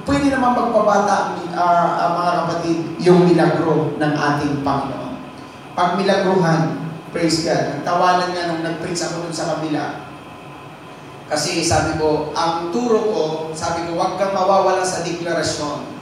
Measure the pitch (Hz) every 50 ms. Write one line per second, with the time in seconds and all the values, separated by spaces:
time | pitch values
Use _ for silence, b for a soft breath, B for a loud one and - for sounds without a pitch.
0 | - - 277 285 285 277 262 247 247 240 240 226 226 233 226 214 196 208 202 202
1 | 202 - 196 - - - 180 175 175 170 - 175 175 175 175 175 170 - - -
2 | 175 170 170 170 175 175 170 170 170 165 165 165 165 170 165 160 - - - -
3 | 170 180 180 175 175 175 165 160 156 151 - - 165 160 147 - 120 113 - -
4 | 151 147 147 143 143 147 143 143 143 139 135 - 135 135 139 131 135 131 - -
5 | - - - - - - - B B B B B B - - - 180 170 180 196
6 | 190 196 196 202 190 185 190 190 170 165 160 160 156 - - - - - - -
7 | - - - 170 170 160 156 - - 160 151 - - 139 139 143 - 180 175 175
8 | - 185 180 180 175 180 180 180 170 170 165 160 165 165 165 165 - - 175 -
9 | 170 165 165 170 170 165 156 - - 165 151 156 160 156 151 - - - - -
10 | - - - - - - - - - - - - - - - - - - - -
11 | - - - - - - - 151 156 180 170 170 - 165 156 151 151 160 156 160
12 | 156 156 151 147 147 - - 160 165 160 - - 175 170 - 240 247 233 220 214
13 | 208 214 - 160 156 156 160 156 160 160 160 - 165 170 170 165 170 170 170 180
14 | 190 185 - - 202 190 196 190 - 285 190 190 185 190 190 190 185 180 165 165
15 | 165 165 165 160 170 175 165 160 151 156 - 151 151 147 147 - - - - -